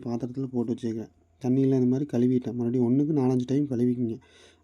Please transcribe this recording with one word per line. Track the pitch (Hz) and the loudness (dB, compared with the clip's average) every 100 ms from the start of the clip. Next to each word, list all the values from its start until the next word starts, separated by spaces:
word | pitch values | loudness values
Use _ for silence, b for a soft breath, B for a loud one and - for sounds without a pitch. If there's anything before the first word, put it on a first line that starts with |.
பாத்திரத்துல | 135 117 123 131 131 | -4 -6 -6 -8 -6
போட்டு | 123 113 | -4 -4
வச்சுருக்கேன். | 113 117 113 104 _ _ _ | -4 -4 -6 -10 _ _ _
தண்ணியில | 123 131 135 135 | 0 2 4 4
இந்த | 123 | 2
மாதிரி | 127 147 | 0 0
கழுவிட்டேன். | 120 123 127 117 | 2 2 2 -2
மறுபடியும் | 120 117 127 120 | -4 -2 2 2
ஒண்ணுக்கு | 131 147 | 2 2
நாலஞ்சு | 151 127 127 123 | 2 2 0 0
டைம் | 135 143 | -2 0
கழுவிக்கிங்க. | 117 123 123 117 113 b b b b | 0 0 0 -4 -6 b b b b